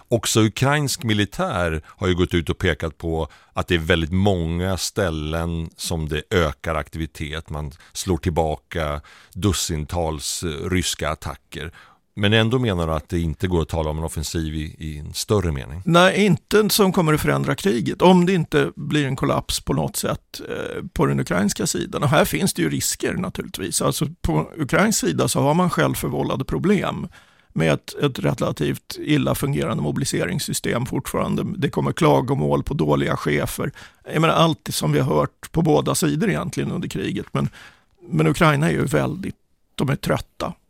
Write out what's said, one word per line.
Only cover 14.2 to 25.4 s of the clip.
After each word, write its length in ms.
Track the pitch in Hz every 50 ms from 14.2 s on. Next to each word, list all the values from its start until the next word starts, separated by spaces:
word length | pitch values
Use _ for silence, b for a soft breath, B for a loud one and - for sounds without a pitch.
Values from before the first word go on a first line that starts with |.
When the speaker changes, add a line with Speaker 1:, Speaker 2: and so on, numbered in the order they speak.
| 76 - - 85 80 78 76
Speaker 1:
i, 200 | 78 76 82 - -
i 180 | 82 80 76
en 160 | 73 76 82 82
större 380 | - - - 110 101 87 85
mening? 300 | 73 67 55 57 71 87 95
Speaker 2:
Nej, 400 | 175 160 170 180 190 - 170 208
inte 440 | 202 165 - - - - 208 220 196
som 220 | - - 202 185
kommer 220 | - 196 165 156 151
att 80 | 151
förändra 340 | - 151 143 139 139 139 139
kriget. 460 | - - 196 220 240 156 - - -
Om 240 | 165 180 185 180 175
det 80 | 180 196
inte 380 | 175 151 - - 147 139 - -
blir 300 | - 147 147 143 151 143
en 100 | 131 135
kollaps 440 | - - 139 - 131 - - - -
på 140 | - - 151
något 220 | 135 - - -
sätt, 460 | - - - 127 - _ _ - - - -
eh, 340 | - - - - - - - - -
på 120 | - 160
den 140 | 139 139 135
ukrainska 480 | 131 - - 175 202 202 - - 202
sidan. 360 | 160 - - - - - 78 143
Och 60 | 123
här 160 | 127 151 202
finns 280 | - - - 190 - -
det 80 | -
ju 80 | 160 151
risker 440 | 143 135 - - - - - - -
naturligtvis. 680 | - 185 175 - - - - - - 190 - - -
Alltså 260 | 202 143 139 - 151 139 170 -
på 300 | - 175 160 156 - - -
ukrainsk 420 | - 151 120 - - 190 226 208 -
sida 280 | - 180 156 127 127
så 140 | 131 - 151